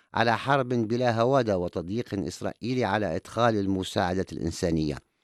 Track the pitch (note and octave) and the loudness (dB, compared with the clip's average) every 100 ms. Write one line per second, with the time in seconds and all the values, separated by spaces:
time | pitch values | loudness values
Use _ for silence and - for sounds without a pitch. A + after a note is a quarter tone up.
0 | _ - A#2 A2 B2+ C#3 B2+ B2+ G#2+ A#2+ | _ 0 2 0 2 2 2 0 0 2
1 | B2 A2+ A#2+ C#3 A#2 F#2+ F2 F#2+ E2+ A2 | 2 2 4 4 2 0 0 -4 -6 -6
2 | A#2+ G2 D2+ - G2 - G#2+ B2+ G#2+ G#2 | -4 -4 -4 -4 -8 -6 -4 -2 0 0
3 | G2+ E2 - - A#2+ G#2+ G2 F#2+ F#2 - | 0 -4 -4 0 2 2 0 0 -2 0
4 | F#2 F#2 F2+ D#2+ E2 E2+ F2+ D#2+ D#2 C2+ | 0 0 -2 -4 -4 -2 0 2 0 -4
5 | - _ | -10 _